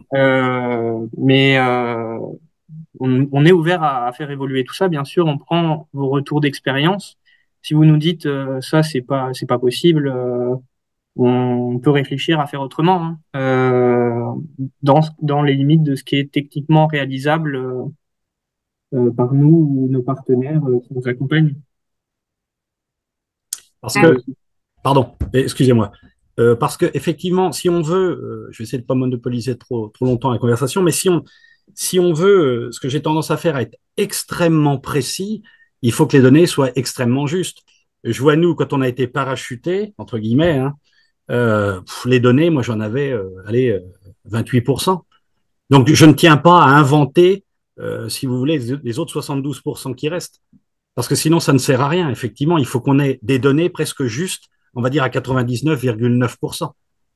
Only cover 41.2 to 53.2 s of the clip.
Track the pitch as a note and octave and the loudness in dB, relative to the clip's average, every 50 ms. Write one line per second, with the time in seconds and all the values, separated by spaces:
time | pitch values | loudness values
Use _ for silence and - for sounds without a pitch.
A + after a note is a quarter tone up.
41.2 | _ - B2 A#2+ A#2+ A2+ G#2+ G#2+ G2+ G2+ G2 F#2 G2+ - - - - B2 B2+ B2 | _ -6 -2 0 0 2 2 0 0 -2 -4 -6 -10 -16 -14 -8 -2 2 2 4
42.2 | A#2 B2 B2 C#3+ E3 F3 D#3+ C3 A#2+ B2 A2 G#2+ A2 G#2+ A2+ C#3 C#3+ C#3 B2+ G#2 | 4 4 4 4 4 2 0 0 -2 -4 -4 -6 -6 -6 -6 -6 -6 -4 -6 -6
43.2 | F#2+ F#2+ F#2 F#2 F#2 G#2 A#2+ B2 C3 A#2+ G2+ F#2 F2+ F#2 F#2+ _ _ G2 - _ | -8 -8 -12 -14 -10 -4 -2 0 0 0 0 -2 -6 -10 -20 _ _ -20 -20 _
44.2 | _ G2 G#2 A#2 A2+ - C3+ A#2+ A#2 C#3 C3+ - - F#3+ F#3+ E3+ - _ _ _ | _ -8 -6 -6 -4 -2 -2 -2 0 0 -2 -2 0 -2 -2 -4 -4 _ _ _
45.2 | _ _ _ _ _ _ _ _ _ - C3+ C#3 A#2 D3+ D#3 A#2+ D#3+ D#3 D3+ - | _ _ _ _ _ _ _ _ _ 4 6 6 6 6 6 8 8 8 8 8
46.2 | F3+ E3 D3+ C3 - F3 F3+ E3+ D3+ C3 C#3 C#3+ C#3+ C3 D3+ D3+ C#3 B2+ - F3 | 6 6 6 6 6 6 6 8 8 8 8 6 6 6 4 2 2 2 4 4
47.2 | F3 F#3 G3+ G3 _ _ _ _ _ _ _ - A2 A2 A2 A2+ A2+ A2 - - | 4 4 4 0 _ _ _ _ _ _ _ -12 -10 -10 -8 -8 -10 -10 -10 -8
48.2 | C#3+ B2+ B2 B2+ B2+ D3 E3 C#3+ A#2 A#2 C#3 D3+ - A#2+ A2 C#3 E3 - - D3+ | -6 -4 -4 -2 -2 -2 -2 -2 -4 -6 -8 -8 -8 -8 -6 -6 -8 -8 -8 -10
49.2 | - - C#3+ C#3 C3+ D3 C3 - - D3 A#2 - - C3+ B2 - C#3+ D3+ F3 E3+ | -8 -6 -6 -6 -6 -6 -8 -8 -8 -10 -10 -10 -10 -12 -10 -6 -6 -6 -6 -6
50.2 | - - _ _ _ _ _ _ _ _ _ _ _ _ - B2 A#2 - C#3+ - | -10 -12 _ _ _ _ _ _ _ _ _ _ _ _ -8 -8 -4 -2 -2 0
51.2 | - D#3+ E3 E3 - - C3+ B2+ - - C3+ A#2+ C#3+ C#3+ E3+ F#3 F3 C#3 A#2 - | 2 2 2 2 2 2 2 2 2 2 2 2 2 0 0 -2 -2 -2 -4 -6
52.2 | C3 A2 - - C#3+ D#3+ F3 D#3 B2 - - A#2+ - C#3 C3+ C#3 C#3+ C3+ B2+ - | -8 -10 -6 -4 -2 0 0 0 0 -2 -4 -4 0 0 2 2 2 0 -2 -4